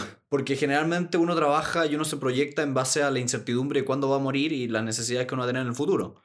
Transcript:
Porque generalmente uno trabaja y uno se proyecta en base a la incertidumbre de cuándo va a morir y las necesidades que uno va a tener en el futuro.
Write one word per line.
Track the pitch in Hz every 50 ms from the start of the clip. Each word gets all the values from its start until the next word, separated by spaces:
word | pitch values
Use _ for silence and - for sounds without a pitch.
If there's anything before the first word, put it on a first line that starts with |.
| - - - - _ _
Porque | 143 139 - 139 135
generalmente | - 147 139 139 147 156 165 170 175 175 165 - 170
uno | 165 175 170
trabaja | 165 151 143 147 156 151 - - 165 165
y | 151 147
uno | 151 151
se | 151 156
proyecta | 139 - 127 123 135 147 147 - 160
en | 151 143 131
base | 131 131 - - 156
a | 143 139
la | 131 127
incertidumbre | 123 120 - 117 - - 120 123 131 143 143 139
de | 127
cuándo | 135 131 143 139 131
va | 139
a | 139
morir | 139 135 135 139 143 156
y | 156 131 123 113
las | 113 110 113
necesidades | 113 110 113 113 117 120 123 127
que | 127 139
uno | 131
va | 123
a | 123
tener | 123 131
en | 131 120
el | 117
futuro. | 139 147 190 185 123 92 87 - -